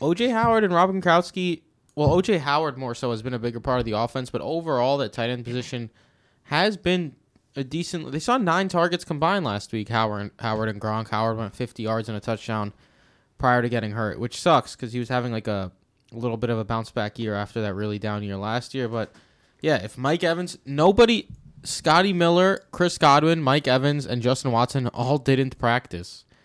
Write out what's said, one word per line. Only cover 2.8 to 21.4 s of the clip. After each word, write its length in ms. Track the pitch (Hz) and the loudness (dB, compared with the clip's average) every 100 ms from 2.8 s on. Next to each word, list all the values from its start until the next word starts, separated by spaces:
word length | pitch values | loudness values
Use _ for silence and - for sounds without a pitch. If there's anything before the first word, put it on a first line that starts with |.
| 131 | -8
so 160 | 117 127 | -4 -4
has 120 | 113 | -4
been 120 | 120 | -4
a 60 | 123 | -4
bigger 200 | 120 117 | -4 -4
part 200 | 139 123 | -2 0
of 40 | 117 | 0
the 120 | 107 | -2
offense, 320 | 117 131 123 | -2 -4 -6
but 100 | - | -6
overall, 580 | 98 165 165 131 127 139 | -4 -4 -2 0 2 0
that 140 | 120 | -2
tight 180 | - 117 | -4 -4
end 140 | 123 | -4
position 460 | 120 123 120 123 117 _ _ _ _ _ | -6 -8 -6 -8 -10 _ _ _ _ _
has 320 | - 147 202 185 | -4 0 0 0
been 400 | 175 185 160 - _ _ _ | 0 0 -2 -10 _ _ _
a 80 | - | -10
decent. 480 | 131 151 170 175 147 | -6 -4 -4 -6 -6
They 80 | 147 | -6
saw 200 | - 254 | 0 0
nine 300 | 185 175 190 | 2 0 0
targets 360 | 180 170 170 | 2 0 0
combined 400 | - 151 165 196 | -4 0 0 2
last 280 | 143 104 - | 0 -4 -4
week, 180 | 113 101 | -6 -2
Howard, 400 | 113 110 104 101 - | 0 0 -2 -8 -6
Howard 320 | 117 110 110 | -4 -2 -2
and 100 | 101 | -4
Gronk. 300 | 107 110 107 | -4 -4 -2
Howard 260 | 110 113 113 | 0 0 -2
went 180 | 104 | -6
fifty 280 | - 123 - | -6 -8 -6
yards 260 | 110 113 110 | -4 -2 -4
and 80 | 104 | -6
a 40 | |
touchdown 520 | - 107 - 110 104 - _ _ _ _ _ - | -4 -6 -4 -4 -4 -10 _ _ _ _ _ -2
prior 240 | 131 123 | 2 2
to 80 | 120 | 2
getting 220 | 117 107 | -2 -4
hurt, 280 | 107 107 - | -4 -4 -4
which 220 | 120 - | -8 -2
sucks 340 | 175 143 - | 2 4 2
'cause 200 | - 120 | -10 -8
he 40 | 123 | -6
was 120 | 117 | -4
having, 220 | 127 123 | -4 -2
like, 140 | 113 110 | -6 -4
a 240 | 101 92 - _ _ _ | -4 -6 -10 _ _ _
little 260 | 117 120 113 | -6 -4 -2
bit 100 | 117 | -2
of 100 | 113 | -2
a 60 | |
bounce 260 | 104 113 110 | -2 -4 -4
back 280 | 120 104 - | -6 -6 -4
year 160 | 110 | -4
after 260 | 101 104 117 | -4 -4 -4
that 140 | 104 | -4
really 240 | 95 107 104 | -4 -4 -4
down 240 | 107 104 | -4 -4
year 160 | 104 98 | -6 -6
last 340 | 104 120 - | -4 -6 -6
year. 160 | 135 120 | -6 -4
But 240 | 117 104 - _ _ _ _ | -4 -6 -10 _ _ _ _
yeah, 220 | 156 127 | 0 0
if 160 | 101 - | -2 -4
Mike 260 | 135 170 | -2 0
Evans, 320 | 175 165 175 - | 0 -2 -4 -10
nobody, 640 | - 139 170 208 233 220 - - | -6 4 6 8 6 4 -2 -14